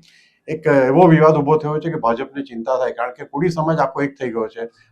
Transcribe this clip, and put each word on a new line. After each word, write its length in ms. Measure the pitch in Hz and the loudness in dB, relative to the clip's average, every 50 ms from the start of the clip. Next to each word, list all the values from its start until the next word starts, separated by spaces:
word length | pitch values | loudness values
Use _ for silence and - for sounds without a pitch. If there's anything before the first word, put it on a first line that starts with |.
| _ _ _ _ _ _ _ _ _ - | _ _ _ _ _ _ _ _ _ -10
એક 200 | 156 151 - 156 | -10 -4 0 2
એવો 400 | 143 139 131 127 139 151 185 175 | 2 4 4 4 4 6 6 6
વિવાદ 260 | 160 160 156 156 156 | 6 6 6 6 4
ઊભો 240 | 151 143 143 156 151 | 4 2 0 0 0
થયો 220 | 147 139 147 151 | 0 -2 -6 -4
છે 120 | 147 165 | -6 -6
કે 80 | 160 135 | -6 -4
ભાજપને 440 | 117 113 117 117 135 135 - 143 139 | -2 -2 -2 -4 -6 -8 -10 -12 -12
ચિંતા 340 | - 123 113 113 127 131 123 | -10 -10 -8 -6 -4 -2 -2
થાય, 140 | 127 120 | -2 -4
કારણ 200 | - 117 120 127 | -4 -6 -6 -8
કે 140 | - - 143 | -8 -12 -14
કોળી 240 | - - 143 170 180 | -10 -6 -4 -2 -2
સમાજ 300 | 165 160 156 160 165 151 | -2 -2 -2 -2 0 -2
આખો 220 | 139 - - - | -2 -2 -4 -4
એક 180 | 143 139 139 - | -6 -6 -6 -8
થઈ 100 | 135 123 | -8 -6
ગયો 180 | 110 113 110 110 | -6 -6 -6 -6
છે. 180 | - 113 117 117 _ _ _ _ | -8 -10 -12 -12 _ _ _ _